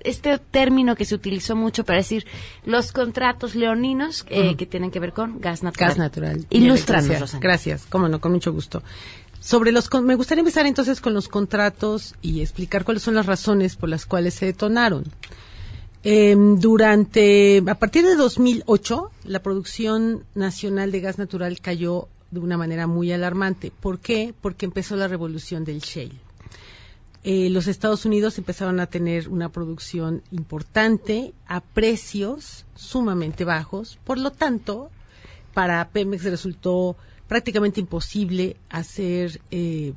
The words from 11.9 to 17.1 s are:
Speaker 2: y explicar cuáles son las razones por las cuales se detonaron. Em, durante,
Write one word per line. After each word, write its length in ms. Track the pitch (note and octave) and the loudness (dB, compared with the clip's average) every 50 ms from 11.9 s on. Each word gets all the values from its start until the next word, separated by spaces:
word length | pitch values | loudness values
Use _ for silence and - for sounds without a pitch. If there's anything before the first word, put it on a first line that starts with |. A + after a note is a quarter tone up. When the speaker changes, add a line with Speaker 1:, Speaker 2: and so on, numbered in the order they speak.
| G#3+ A3 - - - - - | -2 -4 -6 -10 -14 -10 -6
Speaker 2:
y 180 | E3 D#3+ D#3 | -4 -2 -2
explicar 420 | D3+ - - - F3+ E3+ - G3 F#3 | -2 -2 -4 -6 -6 -2 -2 -2 0
cuáles 200 | - A3+ G#3+ - | 0 -2 -2 0
son 100 | A#3 A3 | 0 2
las 140 | A3 G#3 F#3 | 2 2 2
razones 480 | F#3+ F3+ - G#3+ G#3+ G3+ F#3 F#3 - | 0 0 0 2 2 2 2 0 -2
por 140 | - - D#3+ | -4 -4 -4
las 180 | D#3+ D#3 - - | -4 -4 -4 -2
cuales 260 | G3 F3+ F3 F3 F3 | -2 0 0 -2 -2
se 140 | - G3+ F#3+ | -2 -4 -4
detonaron. 560 | F3+ - G#3 G#3+ A3+ A#3+ A#3+ A3+ F3 C#3 - D3+ - - - - - - - - - - - - - - - - - - - | -2 -2 -2 0 2 2 2 2 2 0 -4 -8 -12 -14 -18 -20 -20 -20 -20 -20 -18 -16 -14 -14 -14 -14 -16 -18 -18 -6 0
Em, 560 | G#3 G#3+ G#3+ G#3 G#3 G#3 G3+ G3+ G#3 G#3 F#3 | 4 6 6 8 8 8 8 8 8 8 6
durante, 1040 | F3+ A3+ A3 A3 A3 G#3+ G#3 G#3+ G3+ G3+ | 6 6 6 6 6 6 6 6 4 4